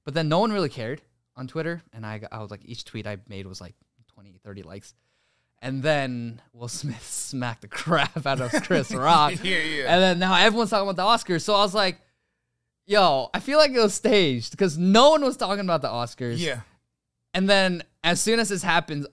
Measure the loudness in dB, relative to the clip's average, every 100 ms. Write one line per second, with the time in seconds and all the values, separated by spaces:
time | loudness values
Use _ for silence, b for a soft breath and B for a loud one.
0 | -8 -4 0 0 0 0 -4 -6 -10 -10
1 | _ _ _ -16 -12 -8 -8 -8 _ -16
2 | -12 -12 -12 -14 -14 -16 -16 -18 -14 -12
3 | -10 -12 _ -14 -14 -14 -18 -20 _ _
4 | _ _ -20 _ -18 -18 -16 -18 -20 _
5 | _ _ _ _ _ _ -8 -4 0 0
6 | -2 -6 -10 -12 _ _ -12 -8 -8 -10
7 | -12 -10 -8 -6 -8 -8 -14 -10 0 0
8 | 0 -2 -4 -2 -2 -2 0 -2 -2 -2
9 | 4 4 4 0 -2 -2 -2 -4 2 4
10 | 4 2 2 4 4 4 0 0 0 0
11 | 2 2 2 -4 2 2 2 2 -2 -2
12 | _ _ _ _ _ _ _ _ _ 4
13 | 4 2 -2 -6 0 4 4 4 2 2
14 | 2 4 4 0 -6 -2 -2 0 4 8
15 | 8 6 2 -2 -4 -2 -2 -2 -2 -4
16 | -6 -6 -6 -4 -4 -6 -12 _ _ _
17 | _ _ _ -2 4 4 4 -2 -10 _
18 | -2 0 2 0 0 -2 0 0 0 -8
19 | -6